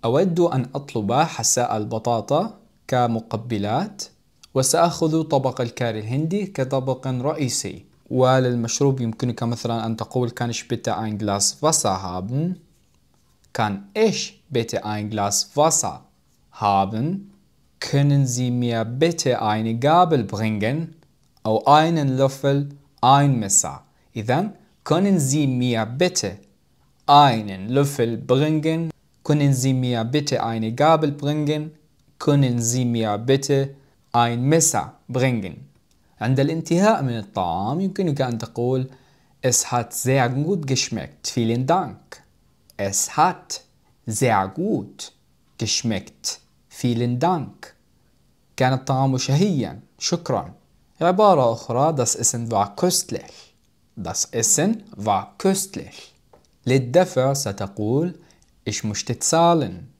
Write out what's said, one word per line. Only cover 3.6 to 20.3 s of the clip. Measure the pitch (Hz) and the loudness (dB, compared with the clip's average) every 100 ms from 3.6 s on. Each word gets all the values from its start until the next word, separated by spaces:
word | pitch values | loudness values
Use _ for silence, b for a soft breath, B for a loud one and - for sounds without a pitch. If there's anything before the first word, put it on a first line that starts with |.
| 101 117 208 - - _ _ _ _ | -2 -2 -4 -8 -18 _ _ _ _
وسأخذ | 131 131 170 170 143 165 160 | -2 0 2 2 2 0 0
طبق | 160 139 131 120 | 0 0 0 -2
الكاري | 120 - 120 110 | -6 -2 -4 -4
الهندي | 107 127 160 196 196 | -4 -4 -2 -2 -4
كطبق | - 131 135 131 127 131 | -6 -4 -2 -2 -4 -4
رئيسي. | 127 131 160 135 - 95 - - _ _ | -4 -4 -2 -4 -4 -8 -10 -18 _ _
وللمشروب | 127 127 131 127 120 117 - 139 135 | 2 4 4 2 0 -4 0 2 2
يمكنك | 117 110 127 113 | -2 -2 -4 -2
مثلا | 117 117 120 117 110 | -4 -4 -4 -4 -4
أن | 113 | -6
تقول: | 110 127 123 | -4 -2 -4
Kann | 117 120 | -4 -6
ich | 113 - | -6 -6
bitte | 120 123 95 | -6 -4 -4
ein | 110 107 | -4 -4
Glas | 110 98 - - | -2 0 -2 0
Wasser | 151 160 110 95 | 0 2 0 -2
haben? | 95 90 95 131 165 180 _ _ _ _ _ _ _ _ _ | -4 -8 -4 -4 -4 -6 _ _ _ _ _ _ _ _ _
Kann | - 107 98 - | -4 -4 -4 -8
ich | - 220 170 - - _ | 0 0 0 -8 -12 _
bitte | 127 113 104 | -4 -2 -4
ein | 104 107 104 | -4 -6 -4
Glas | 107 101 101 - - | -2 -2 -2 -4 2
Wasser | 151 180 101 69 _ _ _ _ _ | 2 2 -2 -8 _ _ _ _ _
haben? | - 104 98 98 110 143 196 196 _ _ _ _ _ | -4 2 2 2 -2 -4 -4 -8 _ _ _ _ _
Können | - 139 143 143 135 | -2 2 4 4 2
Sie | 120 123 | 0 -2
mir | 123 120 117 | 0 0 -2
bitte | 113 123 165 165 139 117 | -4 0 0 0 0 0
eine | 107 110 110 117 | 0 0 0 0
Gabel | 139 165 180 151 | 4 4 6 2
bringen? | 101 | 0